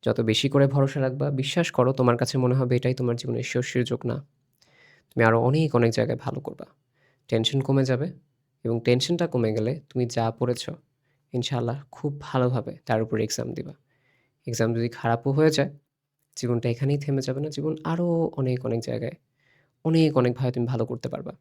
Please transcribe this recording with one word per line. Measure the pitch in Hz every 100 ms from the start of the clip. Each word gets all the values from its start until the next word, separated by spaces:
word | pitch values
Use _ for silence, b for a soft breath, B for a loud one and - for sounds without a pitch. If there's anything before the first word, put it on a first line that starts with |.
যত | - -
বেশি | 113 107 139
করে | 143 139
ভরসা | 135 139 139
রাখবা, | 131 135 143
বিশ্বাস | 139 139 - 170
করো, | - 123
তোমার | 131 123 120
কাছে | 120 135
মনে | 127
হবে | 127 127 123
এটাই | 127
তোমার | 127 123 120
জীবনের | 131 117
ঈশ্বর | 131 127
সুযোগ | 123 127 123 120 120
না। | 127 - _ _ _ b b b b b
তুমি | -
আরও | 113 113
অনেক | 120 151 160 123
অনেক | 117
জায়গায় | 113 113 120
ভালো | - 139
করবা, | 143 - - _ _ _ _ _ _
টেনশন | 113 113 139
কমে | 131 135
যাবে | 131 127 160 - _ _ _ _
এবং | 117 117
টেনশনটা | 117 123 131 170 170
কমে | 139 113
গেলে | 110 110 151 -
তুমি | 127 120
যা | 117 113
পড়েছ, | 113 123 120 - - _ _ _ _ _
ইনশাআল্লাহ | 123 123 131 117 135 -
খুব | - 147 143
ভালোভাবে | - 135 127 127 - - -
তার | 113
উপর | 110 110
এক্সাম | 110 - -
দিবা। | - - - _ _ _ _ _ _ -
এক্সাম | 117 113
যদি | 117 117
খারাপও | - 117 117 139
হয়ে | 139 156
যায়, | 156 143 - _ _ _ _ _ -
জীবনটা | 120 120 123
এখানেই | 117 135 143
থেমে | 143 135
যাবে | 131 131
না, | 151
জীবন | 147 151 156
আরও | 165 165 175 165 165 -
অনেক | 131 127 127
অনেক | 113
জায়গায়, | 117 117 117 - _ _ _ _ _ _
অনেক | 165 160 160 139
অনেকভাবে | 123 120 131
তুমি | 123 120
ভালো | 127 113
করতে | 120 123
পারবা। | 120 - -